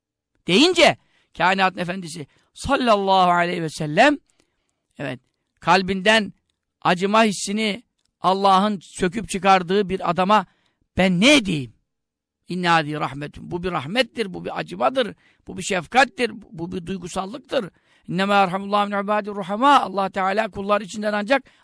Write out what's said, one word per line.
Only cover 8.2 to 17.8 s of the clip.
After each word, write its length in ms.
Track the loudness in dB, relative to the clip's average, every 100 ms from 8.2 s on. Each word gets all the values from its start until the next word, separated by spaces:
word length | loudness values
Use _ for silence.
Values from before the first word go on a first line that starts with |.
Allah'ın 580 | 0 2 4 4 4 -2
söküp 480 | -8 -4 -4 -4 -6
çıkardığı 600 | -2 4 4 2 -2 -2
bir 200 | -4 -2
adama 360 | -2 2 2 0 _ _ _ _ 0
ben 240 | 0 4
ne 140 | 4 4
edeyim? 380 | 2 -4 -6 -14 _ _ _ _ _ _ -10
"İnne 220 | -4 2
hâzî 240 | 2 0
rahmetun." 580 | -4 -6 -8 -12 -14 -10
Bu 120 | -8
bir 80 | -4
rahmettir, 600 | -6 -4 -4 -4 -4 -8
bu 120 | -8 -10
bir 140 | -8
acımadır, 560 | -10 -4 -2 -2 -4 -8 _ _ -16
bu 100 | -12
bir 60 |
şefkattir, 680 | -6 -6 -2 0 0 0 -6 -6 -16
bu 200 | -12 -10
bir 140 | -8 -8
duygusallıktır. 840 | -10 -8 -8 -8 -12 -6 -4 -4 -10